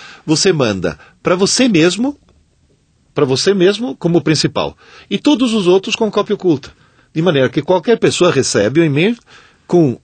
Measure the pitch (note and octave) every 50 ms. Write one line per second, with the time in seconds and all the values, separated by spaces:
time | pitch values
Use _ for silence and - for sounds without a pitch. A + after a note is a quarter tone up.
0 | - - - - _ D3+ D#3+ D3+ - G3 F3 D3 B2+ A2 G2+ F#2 E2+ E2+ - -
1 | - - _ _ - D#3+ F3+ F3+ G3+ F#3 - - B3+ B3+ F#3+ D#3 D#3+ F3+ F3 G3+
2 | B3 C#4 C#4+ - _ _ _ _ _ _ _ _ _ _ _ _ _ _ _ _
3 | _ _ _ C#3+ D3 B2+ C3+ C3 - F#3+ G3+ F#3+ F3 G3 G#3 G#3 A#3+ C4+ C4 -
4 | - E3+ E3+ E3 D3+ - D#3 - - - - G2 D#2 C#2+ - - - - - -
5 | - _ G3+ G3 - D4 D4+ A3 C4 A3+ A3+ G#3+ F3+ F3 F#3 G3 F#3+ A#3 G#3 -
6 | A3+ G#3 - G#3 G3 - G#3 - - F3+ D3+ C3 - - - _ _ _ _ _
7 | _ _ _ D3+ E3 F#3 D#3 C#3 B2+ A#2 - D#3 - - F#3 F3+ - B3 A3+ -
8 | G3+ D3 - - F3+ F3 C#3 C#3 A2+ - - A#2 G2+ A2 C3 E3 E3+ D#3 C3+ D3
9 | F3 A3+ A#3+ - _ _ - - - _ _ _ _ - F3 F3 D#3+ C3 A2+ -